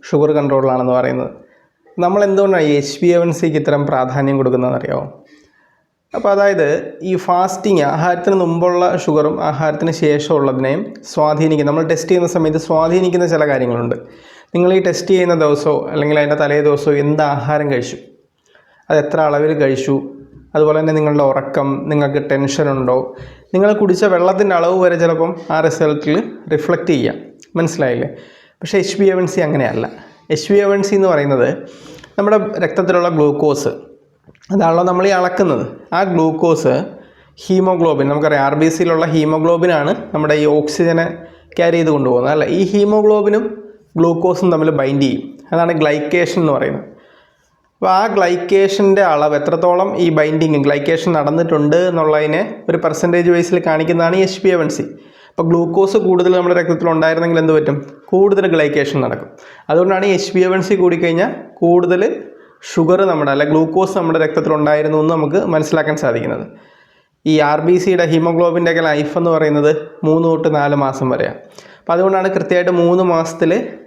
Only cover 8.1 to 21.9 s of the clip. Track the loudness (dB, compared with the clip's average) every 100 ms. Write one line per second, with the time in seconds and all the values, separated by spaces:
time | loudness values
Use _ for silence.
8.1 | 0 0 2 0 0 0 2 0 0 0
9.1 | 0 0 -2 -4 -2 -2 -2 -4 -2 0
10.1 | 0 0 0 0 -2 -2 -2 -6 -14 -10
11.1 | -2 0 2 0 2 0 0 0 -2 0
12.1 | 0 0 0 0 -2 0 0 2 2 0
13.1 | 0 0 0 0 0 -2 -2 -4 -6 -10
14.1 | -20 -20 -20 _ 0 2 2 0 -4 0
15.1 | 0 2 2 2 0 0 -2 -4 -4 0
16.1 | 0 0 0 0 2 2 0 0 0 0
17.1 | 0 0 -2 -2 -2 -2 -4 -6 -12 -18
18.1 | _ _ _ _ _ _ _ _ 0 0
19.1 | 0 0 2 0 0 0 0 -2 -2 -4
20.1 | -18 -20 -20 -8 0 2 2 0 0 0
21.1 | 2 2 0 -2 -4 -2 -4 -2